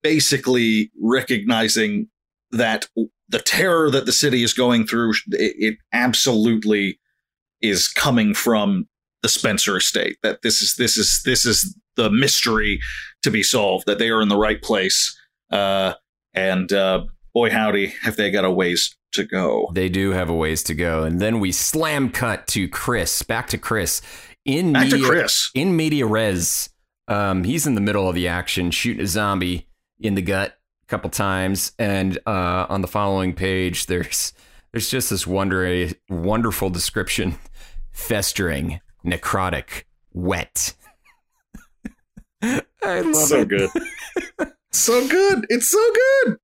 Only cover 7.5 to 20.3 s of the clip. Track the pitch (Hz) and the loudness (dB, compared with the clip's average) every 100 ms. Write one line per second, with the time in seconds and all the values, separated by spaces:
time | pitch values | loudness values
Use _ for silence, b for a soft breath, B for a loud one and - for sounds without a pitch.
7.5 | _ 110 95 - - 147 120 107 101 - | _ 0 2 0 0 2 2 2 2 2
8.5 | 110 101 95 - _ _ _ - - 117 | 2 2 0 -2 _ _ _ -2 0 0
9.5 | 98 - 92 - - 78 - 107 - 117 | 0 0 0 0 0 -2 -2 -4 -2 0
10.5 | - - - 117 113 101 - - 123 123 | 0 0 0 0 2 2 2 2 2 2
11.5 | 104 95 - _ - 107 107 139 - 120 | 2 0 -6 _ 0 2 4 2 2 2
12.5 | 110 107 95 B B B B - 107 95 | 2 0 -2 B B B B 0 0 2
13.5 | 120 101 95 - 104 113 113 107 101 107 | 2 2 0 0 0 2 2 4 4 2
14.5 | 107 - 107 95 - - b b _ _ | 0 0 0 2 0 0 b b _ _
15.5 | 98 98 98 95 - _ _ _ 92 95 | -2 0 2 0 -4 _ _ _ -2 0
16.5 | 92 90 98 95 92 - - - 117 117 | 0 0 0 2 0 -4 -12 -4 0 2
17.5 | 113 107 101 98 - 117 107 101 98 95 | 2 0 0 -2 -4 -6 -2 0 2 2
18.5 | 92 90 87 - _ _ - 90 95 87 | 2 2 0 -2 _ _ -6 -4 -2 0
19.5 | 55 - 87 95 92 98 92 85 | 0 -2 -2 0 0 0 0 -2